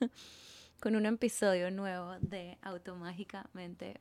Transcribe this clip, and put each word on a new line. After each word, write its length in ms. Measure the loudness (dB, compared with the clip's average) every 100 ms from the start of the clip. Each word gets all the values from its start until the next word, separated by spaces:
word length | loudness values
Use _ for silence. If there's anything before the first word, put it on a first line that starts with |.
| 2 -2
<laughs> 640 | -20 -20 -20 -20 -20 _
con 160 | 4 4
un 120 | 4
episodio 640 | 4 2 4 6 6 4
nuevo 480 | 0 -2 -4 -6 -4
de 400 | -4 -4 -8 -10
Automágicamente 1400 | -8 -8 -8 -8 -6 -6 -8 -10 -10 -10 -10 -8 -10 -12